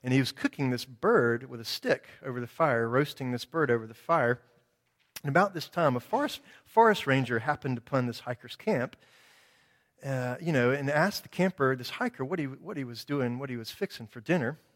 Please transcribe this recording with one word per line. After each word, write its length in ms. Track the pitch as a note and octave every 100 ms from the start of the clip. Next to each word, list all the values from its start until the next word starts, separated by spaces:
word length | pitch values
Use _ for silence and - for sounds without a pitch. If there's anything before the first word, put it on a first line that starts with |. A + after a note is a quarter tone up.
and 100 | B2+
he 60 | C3
was 120 | B2+
cooking 380 | - C#4 - C3+
this 160 | B2 -
bird 640 | A#2 F#3 A3+ A#2+ A#2 C3
with 100 | A#2+
a 60 | A2+
stick 420 | - - B2 - -
over 160 | C#3 B2
the 80 | A#2+
fire, 400 | - D#3+ A#2 A2+
roasting 440 | B2 D3 - C3
this 140 | B2 -
bird 260 | E3 C#3+
over 160 | A#2 A2+
the 80 | A2+
fire. 460 | - E3 A#2+ A#2+ _ _ _ _ _ _ _ -
And 60 | C#3+
about 260 | D3+ G3+ F3+
this 140 | -
time, 260 | - D#3 B2
a 40 |
forest, 420 | - B3 C#4+ - - - _
forest 400 | - A3+ G3+ -
ranger 340 | C3+ B2 A#2
happened 380 | B2 D3 C#3 B2
upon 300 | - C3+ B2
this 120 | A2+
hiker's 360 | - B2 A2+ -
camp, 400 | - C#3 B2+ - _ _ _ _ _ _ _ _ _ _
uh, 340 | C#3 C3+ B2 B2
you 100 | E3+
know, 200 | C#3+ A#2+
and 180 | C#3 C#3
asked 320 | D3+ F#3 -
the 80 | -
camper, 460 | - F#3 - C3+ C3
this 160 | A#2+
hiker, 340 | - B3 - C3+
what 140 | F3+
he, 60 | C#3
what 300 | C3+ - D3
he 80 |
was 220 | B2+ A#2 -
doing, 320 | C#3+ B2 B2
what 140 | C#3
he 40 | A#2+
was 140 | A2+
fixing 380 | - - - A2+
for 120 | B2
dinner. 380 | G#2+ E3+ A#2+ D#3 _